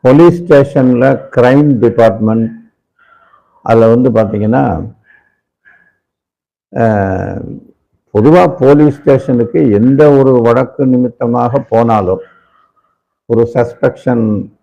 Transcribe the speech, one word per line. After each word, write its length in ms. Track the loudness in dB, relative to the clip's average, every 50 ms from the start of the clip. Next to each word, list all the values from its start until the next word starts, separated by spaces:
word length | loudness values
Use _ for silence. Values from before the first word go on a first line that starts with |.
| 2
போலீஸ் 340 | 4 4 6 4 4 2 0
ஸ்டேஷன்ல 640 | 0 2 2 2 2 0 -2 0 0 0 0 0 0 0 -2 -2 -6 -6
கிரைம் 380 | -2 0 2 2 2 2 2 2 0 2
டிபார்ட்மெண்ட், 680 | 0 0 2 2 2 2 2 0 -4 -2 -2 -2 -4 -6 -8 -14 _ _ _ _ _ _ _ _ _ _ _ _ _ _ _ _ _ _ _ _ _
அதுல 240 | 0 2 2 4 4
வந்து 200 | 2 2 0 0
பாத்தீங்கன்னா, 520 | 0 -2 -2 -2 -4 -4 -4 -2 -2 -2 -2 -4 -4 -6 -10 -14 -18 _ _ _ _ _ _ _ _ _ _ _ _ _ _ _ _ _ _ _ _ _ _ _ _ _ _ _ _ _ _ _ _ _ _ _ -6
அஹ், 680 | -4 -2 -2 0 -2 -2 -4 -4 -6 -8 -10 -10 -12 -12 -14 -16 -18 -20 _ _ _ _ _ _ _ _ _ -2
பொதுவா 300 | 0 2 4 4 4 2 0 -2
போலீஸ் 420 | 0 2 2 4 4 2 0 0
ஸ்டேஷனுக்கு 600 | -2 -2 0 0 0 0 -2 -2 -2 -2 -2 -2 -2 0 0
எந்த 300 | 0 2 2 2 2 4 4 4
ஒரு 200 | 4 4 2 2 2 2
வழக்கு 420 | 2 2 0 0 -2 -4 -6 -4 -2
நிமித்தமாக 760 | 0 0 0 -2 -4 -6 _ -6 -4 -4 -2 -4 -2 -4 -6 -4 _
போனாலும், 540 | -2 0 0 2 0 0 0 -2 -4 -6 -8 -20 _ _ _ _ _ _ _ _ _ _ _ _ _ _ _ _ _ _ _ -4
ஒரு 140 | -2 -2 -2
சஸ்பெக்ஷன் 760 | -2 -2 -4 -4 -4 -4 _ -4 -4 -4 -4 -6 -4 -2 -2 -2 -2 -4 -6 -8 -12 _ _